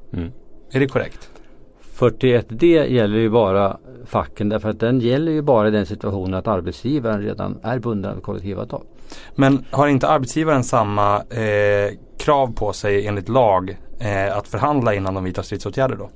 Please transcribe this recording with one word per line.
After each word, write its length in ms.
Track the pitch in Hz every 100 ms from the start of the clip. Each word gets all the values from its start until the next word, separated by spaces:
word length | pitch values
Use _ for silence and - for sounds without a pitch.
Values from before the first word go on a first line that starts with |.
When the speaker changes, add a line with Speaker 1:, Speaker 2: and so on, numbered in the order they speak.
| -
Speaker 1:
Mm. 180 | - 82 - - - -
Speaker 2:
Är 80 | 131
det 80 | 139
korrekt? 420 | 123 - - - - - - - -
Speaker 1:
Fyrtioett 640 | - - 120 - 127 120 -
D 160 | 113 170 160 143
gäller 280 | 123 104 107
ju 100 | 113
bara 480 | 117 101 98 98 - - - 120
facken, 440 | 110 - - 104
därför 200 | 107 107
att 100 | 101
den 200 | 117 131
gäller 320 | 117 131 165
ju 100 | 156
bara 260 | 147 117 107
i 40 |
den 140 | 107 95
situationen 480 | 101 104 98 92
att 140 | 92 104
arbetsgivaren 760 | 98 87 90 117 147 117 104
redan 380 | 104 95 98 98
är 160 | 107 127
bunden 380 | 117 104 101 98
av 40 |
kollektivavtal. 640 | 98 98 98 95 110 - - - - - - -
Speaker 2:
Men 300 | 139 139 -
har 160 | 131 143
inte 200 | 139 147
arbetsgivaren 560 | 156 127 156 160 143
samma, 520 | - 123 104 101 101 101
eh, 680 | - 117 110 104 104 101 101 107 - -
krav 340 | - 143 131 113
på 180 | 104
sig 340 | 95 104 101 104
enligt 220 | 101 95
lag, 480 | 123 113 92 95 92 - -
eh, 380 | 110 101 98 101
att 100 | -
förhandla 460 | 110 143 147 117
innan 200 | 101 95
de 100 | 95
vidtar 180 | 92 90
stridsåtgärder 520 | 92 98 104 113 131 110
då? 140 | 98